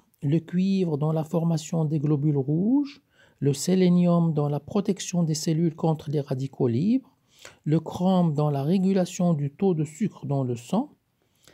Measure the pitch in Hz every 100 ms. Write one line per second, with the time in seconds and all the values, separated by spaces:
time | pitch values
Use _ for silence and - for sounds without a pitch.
0 | _ _ 143 165 160 175 190 190 175 143
1 | 151 160 156 170 170 160 - 165 151 156
2 | 147 147 151 143 131 156 208 277 277 -
3 | _ _ _ - 139 139 - 185 180 175
4 | 175 170 165 147 147 143 - 208 202 180
5 | - 175 160 156 175 156 170 156 165 156
6 | - 143 135 131 139 - 131 117 202 262
7 | - _ _ _ - - 151 160 160 -
8 | 185 185 170 147 151 139 143 196 185 185
9 | 175 - 175 151 139 - 196 160 151 -
10 | 202 - 131 139 127 120 - 196 294 _
11 | _ _ _ _ _